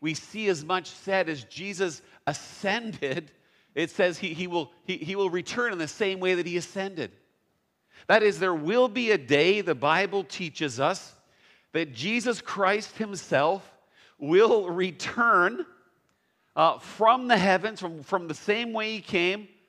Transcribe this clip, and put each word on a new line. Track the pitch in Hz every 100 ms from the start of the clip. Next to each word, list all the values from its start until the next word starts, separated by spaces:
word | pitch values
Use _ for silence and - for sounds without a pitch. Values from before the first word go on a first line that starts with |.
we | 156
see | 151 - 208 214
as | 165 151
much | 185 165
said | - - 190 165
as | 147
Jesus | 113 143 196 180 185 147 - - -
ascended. | 151 - - 196 214 226 160 139 139 151 _ _ _ _
It | 135 165
says | - 180 165
he, | 185
he | 156 180
will, | 175 143 _
he, | - 180
he | 156 196
will | 190
return | 180 - 233 240
in | 185
the | 156
same | - 202 190
way | 185
that | 180 175
he | 175
ascended. | 165 196 196 175 110 - _ _ _ _ _ _ _ - -
That | 214
is, | 214 160
there | 185
will | 165 151 240 254
be | 208 233
a | 196
day, | 123 143 170 208
the | 175 139
Bible | 143 160 196 196
teaches | 190 - 175 - 151 113
us, | 143 190 - - _ _ _ _ _
that | 156 160
Jesus | 113 170 240 233 226
Christ | - 190 190 214 214 -
himself | 214 190 - 139 151 190 - _ _ _ _ _
will | 147 180 220 226 180
return, | 175 185 151 - - 233 196 175 240 339 _ _ _ _ _ _ _ _
uh, | - 160 120
from | - - 220 254 247
the | 220
heavens, | 190 185 208 214
from, | 180 165
from | 139 196 170
the |
same | 151 - 214 240
way | 220 214
he | 220
came, | - 190 175 202 202 _